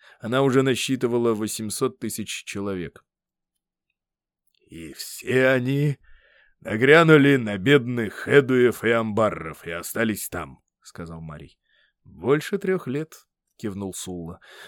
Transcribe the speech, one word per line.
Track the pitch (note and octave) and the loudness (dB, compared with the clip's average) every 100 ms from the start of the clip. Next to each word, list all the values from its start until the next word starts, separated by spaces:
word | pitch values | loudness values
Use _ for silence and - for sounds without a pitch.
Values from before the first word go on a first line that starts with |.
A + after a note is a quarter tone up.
| _ _ | _ _
она | A2 C3 | -4 0
уже | C#3 C3 | 2 2
насчитывала | C3+ A#2 - B2+ A#2+ A#2+ A#2 | 2 0 -2 -2 0 0 0
восемьсот | G#2+ G#2+ - G#2+ - B2+ - | 0 -4 -6 -8 -4 -6 -6
тысяч | A2+ - G2+ - | -10 -10 -10 -12
человек. | - G2+ G2+ F#2+ D#2 - _ _ _ _ _ _ _ _ _ _ _ _ _ _ _ _ _ | -12 -10 -8 -8 -10 -14 _ _ _ _ _ _ _ _ _ _ _ _ _ _ _ _ _
«И | - D3 | -18 -18
все | - - - - B2+ C3 | -16 -16 -12 -2 0 2
они | C3 B2 C#3 D3 C3+ _ - _ _ _ _ | 0 0 0 0 -2 _ -20 _ _ _ _
нагрянули | - G#2+ C3+ D#3+ D#3+ D#3 C#3 C3+ | -8 2 8 8 10 8 8 4
на | A2 G2+ | 0 -2
бедных | F#2 D3 A#2+ A#2+ G#2 - - | 4 4 4 -4 -6 -8 4
эдуев | C#3 B2+ B2+ B2 - | 4 6 4 4 2
и | A2+ | 0
амбарров | A#2 A2 G#2 G#2+ D#2+ D#2+ D#2 E2+ | 0 0 0 0 -2 -10 -14 -12
и | |
остались | E2+ - G#2+ A2+ G2 - | -12 -10 -4 -4 -4 -8
там», — | F2 C#2+ - _ _ | -10 -12 -18 _ _
сказал | - - E2 E2 | -20 -16 -16 -14
Марий. | D#2+ D2+ - _ _ _ _ _ | -16 -16 -20 _ _ _ _ _
«Больше | _ D#2+ F#2 D3+ - G3 | _ -10 -2 -2 -2 -6
трех | F#3 F#3 - | -4 -4 -4
лет», — | C#3 D#3 - _ _ _ _ | -8 -10 -16 _ _ _ _
кивнул | G#2+ G2 G2 | -10 -8 -10
Сулла. | - F#2 F2+ E2 - - - | -10 -12 -12 -12 -16 -20 -20